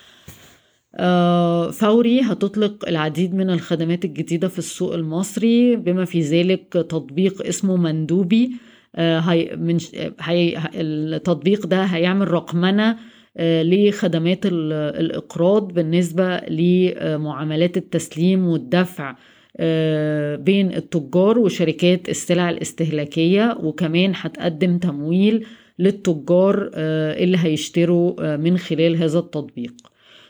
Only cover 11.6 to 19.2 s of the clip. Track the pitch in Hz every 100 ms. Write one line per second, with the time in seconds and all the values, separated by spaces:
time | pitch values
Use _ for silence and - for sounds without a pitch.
11.6 | 202 185 185 165 180 196 185 165 175 170
12.6 | 185 202 220 226 - - _ - 165 165
13.6 | 165 190 208 202 180 165 165 185 202 170
14.6 | 156 156 151 156 165 - - 175 175 214
15.6 | 190 175 160 170 175 165 185 180 - 160
16.6 | 175 180 180 - 160 151 151 135 156 156
17.6 | 175 180 - 165 - 156 180 190 175 160
18.6 | 123 175 180 - 139 127